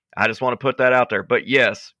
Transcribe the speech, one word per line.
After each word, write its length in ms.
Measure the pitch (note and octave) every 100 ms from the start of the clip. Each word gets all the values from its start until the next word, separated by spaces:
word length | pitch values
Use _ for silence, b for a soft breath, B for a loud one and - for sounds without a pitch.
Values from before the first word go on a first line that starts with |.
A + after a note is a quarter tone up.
| _ -
I 120 | A2
just 120 | A2
wanna 160 | B2+ A#2+
put 200 | C3+ B2
that 160 | B2+
out 180 | B2+ A#2+
there. 140 | G2+
But 240 | F#2+ B2 -
yes, 440 | C3 A#2 G#2+ - _